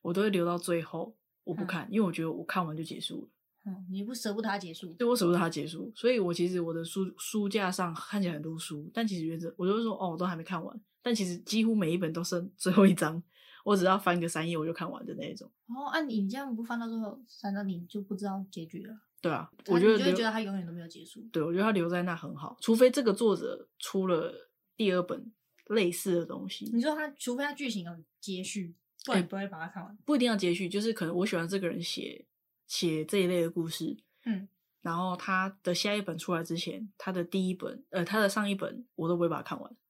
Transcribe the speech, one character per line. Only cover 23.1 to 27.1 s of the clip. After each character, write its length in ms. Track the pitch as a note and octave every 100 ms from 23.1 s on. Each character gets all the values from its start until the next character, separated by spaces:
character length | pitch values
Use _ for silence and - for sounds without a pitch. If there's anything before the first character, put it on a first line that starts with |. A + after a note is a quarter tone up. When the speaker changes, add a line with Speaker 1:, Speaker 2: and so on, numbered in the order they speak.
Speaker 1:
作 240 | G3+ A3+ F#3
者 320 | - - - _
出 280 | - G3 F#3+
了 420 | E3+ E3 - - _ _
第 160 | _ G#3+
二 80 | F3+
本 280 | F3 - A#3 _ _ _ _
类 200 | G#3+ F3+
似 240 | F3 G3 F3
的 80 | E3
东 220 | - -
西。 220 | - G#3+
Speaker 2:
你 80 | A#3
说 140 | C#4
它， 140 | D4+ D4+